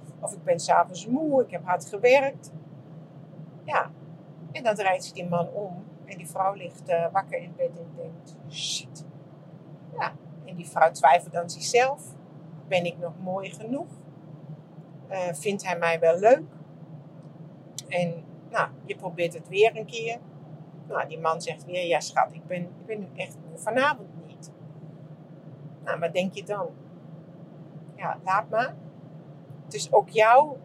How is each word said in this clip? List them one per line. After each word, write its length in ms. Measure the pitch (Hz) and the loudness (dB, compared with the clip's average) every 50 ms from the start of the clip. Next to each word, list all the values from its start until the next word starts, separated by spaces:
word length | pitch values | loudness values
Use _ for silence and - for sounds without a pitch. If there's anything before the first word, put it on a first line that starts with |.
| - - - - | -18 -18 -12 -8
Of 140 | - - - | -6 -6 -6
ik 100 | - - | -4 2
ben 160 | 180 170 170 | 2 2 2
's 100 | - - | 4 6
avonds 380 | 170 175 175 180 180 170 - 220 | 6 6 6 4 2 -8 -4 0
moe, 360 | 247 302 320 302 277 262 233 | 0 2 2 4 4 4 4
ik 80 | - | 4
heb 140 | 185 165 - | 0 -6 -2
hard 200 | 180 180 175 - | 0 0 0 -2
gewerkt." 680 | - 208 196 220 247 262 285 269 277 269 - - - - - - - - - - - - - - - - - - - - - - - - - - | -4 -2 4 6 8 8 8 6 4 -2 -4 -12 -16 -16 -16 -16 -16 -18 -18 -18 -18 -18 -18 -18 -18 -18 -18 -18 -18 -16 -16 -16 -16 -16 -14 -6
Ja, 280 | - 294 185 - - - - - - - - - - - - - - | 0 2 2 0 0 -4 -16 -18 -18 -18 -18 -18 -18 -18 -16 -12 -10
en 120 | - 320 247 | -6 -2 2
dan 120 | 226 208 | 2 2
draait 280 | 208 196 190 185 185 180 | 4 4 4 4 2 0
zich 100 | - - | -6 -8
die 140 | 190 175 175 | -6 -4 0
man 220 | 175 175 165 - - | 2 2 2 0 -2
om 320 | 202 208 185 175 185 - - - - - | -6 -6 -6 -8 -10 -12 -14 -16 -18 -16
en 120 | - 202 170 | -14 -14 -12
die 100 | 160 - | -12 -8
vrouw 260 | - 190 190 196 202 | -2 0 0 0 0
ligt, 340 | 190 180 170 - - - - | -2 -8 -12 -12 -8 -2 0
eh, 240 | 175 170 170 165 | 2 2 2 2
wakker 260 | 175 190 185 151 175 170 | 0 0 -2 -2 -4 -6
in 160 | 175 175 - | -6 -6 -6
bed 240 | - 175 165 165 170 | -2 -2 -2 -2 -4
en 120 | 170 170 - | -14 -14 -12
denkt: 400 | 170 165 165 165 - - - - - - - | -12 -12 -12 -12 -16 -18 -18 -18 -16 -14 -12
"Shit." 560 | - - - - - - - - - - - - - - - - - - - - - - - - - - - - 160 165 | -8 -6 -4 -4 -4 -6 -6 -10 -14 -14 -14 -16 -16 -18 -18 -20 -20 -20 -20 -20 -20 -20 -18 -18 -18 -18 -16 -12 -6 -6
Ja, 120 | 175 - - - - - - - - | -4 -6 -6 -8 -18 -18 -18 -16 -16
en 100 | 135 175 | -14 -12
die 140 | 170 165 - | -12 -10 -2
vrouw 220 | - 170 160 165 | 4 6 6 6
twijfelt 440 | 170 - - 160 170 175 175 165 - | 6 6 6 8 8 8 4 2 -6
aan 140 | 175 170 170 | -6 -6 -6
zichzelf. 680 | - - - - - 240 254 269 285 - - - - - - - - - - - - - - - | -6 -6 -2 4 6 6 6 4 2 -2 -8 -16 -16 -18 -18 -18 -18 -18 -18 -16 -16 -14 -6 0
"Ben 180 | 190 180 175 | 0 2 2
ik 120 | 170 165 160 | 0 -4 -4
nog 160 | 175 170 165 175 185 | -8 -8 -8 -6 -6
mooi 260 | 185 185 196 196 190 | -4 -4 -4 -6 -8
genoeg? 380 | - - 214 233 262 285 359 - - - - - - - - - - - - - - - - - - - - - - - - - | -10 -10 -6 -4 -4 -4 -6 -8 -12 -18 -18 -20 -20 -18 -18 -18 -18 -16 -14 -16 -16 -16 -16 -20 -20 -20 -20 -18 -18 -18 -12 -6
Eh, 260 | 190 190 180 175 165 | -4 -2 -2 -2 -2
vindt 320 | - - 208 196 196 190 | -2 0 0 0 0 0
hij 120 | 185 175 170 | -2 0 2
mij 220 | 170 170 165 160 | 2 2 4 6
wel 200 | 165 165 170 180 | 6 6 6 8
leuk?" 240 | 202 226 262 311 320 - - - - - - - - - - - - - - - - - - - - - - - - - - - - - | 8 8 8 8 6 0 -14 -18 -18 -18 -18 -18 -18 -16 -16 -18 -18 -18 -18 -18 -18 -18 -18 -18 -18 -18 -18 -18 -20 -18 -14 -14 -8 -2
En, 360 | 185 175 175 170 170 165 - - - - - - | 0 0 0 0 -2 -6 -10 -14 -18 -18 -12 -4
nou, 200 | 233 208 151 - - - - | -2 0 0 0 -2 -10 -10
je 100 | - 196 | -10 -8
probeert 380 | - - 180 165 170 170 165 165 | -8 -8 -8 -4 -2 -2 -2 -2
het 140 | 160 156 165 | -6 -10 -2
weer 300 | 185 196 214 226 226 220 | 4 6 6 6 4 2
een 80 | 214 | -10
keer. 340 | 147 233 226 226 226 233 240 - - - - - - - - - - - - - - | -8 -8 -6 -4 -4 -6 -6 -10 -16 -18 -18 -18 -16 -16 -16 -18 -18 -18 -16 -10 -6
Nou, 200 | 190 131 135 139 | -4 -4 -4 -4
die 120 | 160 160 | -4 -2
man 220 | 160 160 160 165 | 0 0 0 0
zegt 240 | 165 165 156 160 143 | -2 -6 -8 -8 -8
weer: 200 | 175 180 180 180 | -6 -4 -2 2
"Ja, 140 | 170 165 151 | 2 2 2
schat, 340 | - - - - - - 160 | 2 0 2 2 2 2 0
ik 140 | 165 - - | -8 -8 -6
ben, 140 | 180 175 | -6 -4
ik 240 | 175 - - - - | -6 -6 -10 -14 -10
ben 140 | - 220 214 | -8 -8 -8
nu 80 | 190 - - | -8 -10 -10
echt 220 | - 185 - - - - - | -10 -10 -10 -10 -16 -16 -16
moe. 100 | - - | -12 -8
Vanavond 500 | - 214 226 254 269 294 294 226 196 - - - - - | -4 0 2 4 4 4 2 0 -6 -16 -16 -16 -16 -16
niet." 240 | - - - - - - - - - - - - - - - - - - - - - - - - - - - - - - - | -18 -18 -18 -18 -18 -18 -18 -18 -18 -16 -16 -18 -16 -16 -18 -18 -18 -18 -18 -18 -18 -18 -18 -18 -16 -16 -16 -16 -16 -10 -6
Nou, 160 | - - 160 | -4 -4 -2
wat 140 | 170 165 165 | -2 -2 0
denk 200 | 180 185 190 - | 0 0 0 -2
je 100 | 202 175 | -6 -6
dan? 240 | - 208 202 180 160 - - - - - - - - - - - - - - - - - - - - - - - - - | -6 -4 -4 -4 -6 -8 -12 -18 -20 -20 -18 -18 -18 -18 -18 -18 -18 -18 -18 -18 -18 -18 -18 -18 -16 -16 -18 -18 -18 -14
Ja, 240 | - 185 156 - - - | -8 -6 -6 -6 -4 -2
laat 260 | 190 190 202 - - | 0 2 2 2 0
maar. 260 | 214 226 254 285 - - - - - - - - - - - - - - - - - - - - | 0 0 0 0 -2 -10 -16 -18 -18 -18 -18 -18 -18 -18 -18 -18 -18 -18 -18 -18 -18 -16 -14 -10
Dus 260 | - 208 - - - | -8 -8 -2 4 4
ook 160 | 208 202 - | 4 4 4
jouw 480 | - 220 214 226 240 269 302 302 269 - - | 4 6 8 10 10 10 8 6 2 -10 -12